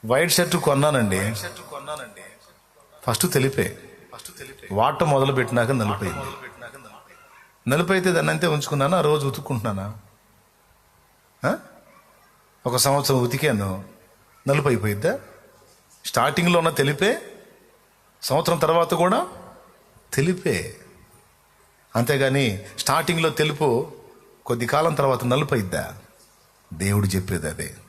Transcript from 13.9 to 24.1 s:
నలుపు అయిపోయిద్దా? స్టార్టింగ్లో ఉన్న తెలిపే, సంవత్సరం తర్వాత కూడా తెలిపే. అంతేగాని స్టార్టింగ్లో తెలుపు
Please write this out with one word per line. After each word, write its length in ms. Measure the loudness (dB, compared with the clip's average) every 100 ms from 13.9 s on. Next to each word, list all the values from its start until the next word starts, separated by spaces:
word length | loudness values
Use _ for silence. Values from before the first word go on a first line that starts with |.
| -20 _ _ _ _ 0
నలుపు 200 | 2 2
అయిపోయిద్దా? 520 | 0 0 0 -2 -2 -10 -20 -20 -20 _ _ _ -14 -4
స్టార్టింగ్లో 540 | 0 2 2 4 4
ఉన్న 100 | 4
తెలిపే, 520 | 2 0 2 0 0 -8 -20 -20 -20 _ _ _ _ _ _
సంవత్సరం 360 | -2 0 2 2
తర్వాత 360 | 4 4 2
కూడా 340 | 2 2 2 -2 -10 -20 -20 -20 _ _ _ _
తెలిపే. 640 | 0 0 0 -2 -2 -6 -14 -20 -20 -20 -20 _ _ _ _ _ _ _ -2
అంతేగాని 680 | 0 2 2 2 0 -2 -10 -4
స్టార్టింగ్లో 500 | 0 0 2 0 0
తెలుపు 640 | 2 -2 2 0 0 -2 -12 -20